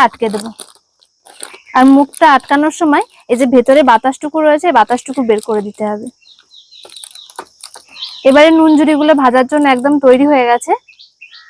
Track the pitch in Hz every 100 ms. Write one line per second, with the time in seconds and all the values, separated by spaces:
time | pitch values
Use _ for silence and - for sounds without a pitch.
0 | 247 - 226 202 220 208 - _ _ _
1 | _ _ _ - - - _ 254 262 277
2 | 285 - 320 269 - 285 302 - 320 294
3 | 453 _ - 240 262 247 240 269 262 226
4 | 254 262 302 311 302 302 349 262 214 247
5 | - 269 233 214 - 214 208 - 214 208
6 | 240 - _ _ _ _ _ - - -
7 | - - - - - _ - - _ -
8 | - - 269 269 311 320 320 302 302 302
9 | 302 285 262 247 254 302 285 254 269 285
10 | 269 254 285 285 240 240 - 466 _ _
11 | - _ - - _